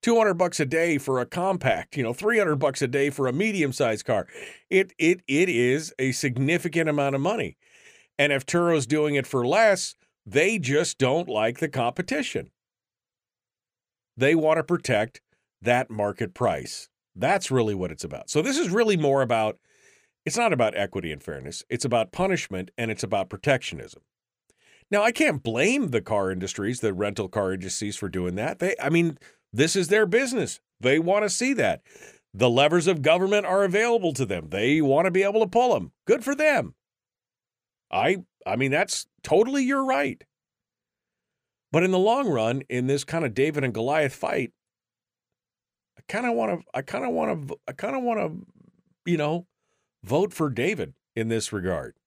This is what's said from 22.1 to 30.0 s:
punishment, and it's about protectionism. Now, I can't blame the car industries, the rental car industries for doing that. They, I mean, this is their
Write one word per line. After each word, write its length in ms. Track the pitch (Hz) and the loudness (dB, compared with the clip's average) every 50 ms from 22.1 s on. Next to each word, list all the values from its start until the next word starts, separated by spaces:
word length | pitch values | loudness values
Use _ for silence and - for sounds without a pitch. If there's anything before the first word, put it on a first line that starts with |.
| - | -2
punishment, 580 | - 180 196 185 165 - - 98 90 92 90 _ - | -4 -2 -2 -2 -2 -4 -6 -8 -8 -8 -10 _ -8
and 120 | 117 113 | -6 -6
it's 140 | 110 - - | -4 -6 -6
about 260 | 104 104 98 95 - | -4 -2 -4 -4 -4
protectionism. 760 | - 107 - 151 135 127 - - - 71 57 - - - _ _ _ _ _ _ _ _ _ _ _ _ _ _ _ _ _ _ | -8 -6 0 0 0 0 -2 -8 -12 -12 -14 -16 -18 -20 _ _ _ _ _ _ _ _ _ _ _ _ _ _ _ _ _ _
Now, 120 | 202 208 208 | 0 2 2
I 80 | 233 | 2
can't 300 | 233 - - - - 135 - | 2 2 2 2 2 0 -4
blame 460 | 117 110 117 143 202 254 285 254 165 | -4 0 2 2 2 2 2 0 0
the 120 | 120 110 | -2 -2
car 300 | 92 - 113 101 98 95 | -2 0 -2 0 0 0
industries, 480 | 95 90 92 95 - - 101 104 127 120 | -2 -4 -6 -6 -6 -4 -4 -4 -4 -2
the 140 | - 110 98 | -2 -4 -2
rental 340 | 90 104 101 104 - 104 92 | -2 -4 -4 -2 -4 -6 -4
car 260 | - 107 98 92 92 | -2 -2 -2 -2 -2
industries 420 | 95 90 95 90 - 110 104 101 | -4 -6 -8 -8 -6 -6 -6 -6
for 140 | - - 95 | -6 -8 -6
doing 260 | 82 92 90 90 87 | -4 -4 -4 -4 -4
that. 240 | 98 110 151 202 - | -4 -4 -6 -4 -4
They, 160 | 170 185 - - | -2 -4 -2 -2
I 80 | - - | -2 0
mean, 280 | 165 170 170 170 151 - _ - _ _ _ _ - | 2 2 2 2 -2 -6 _ -20 _ _ _ _ 0
this 220 | 107 147 165 - | 0 0 2 2
is 120 | 196 180 147 | -2 0 2
their 180 | 196 214 | 2 2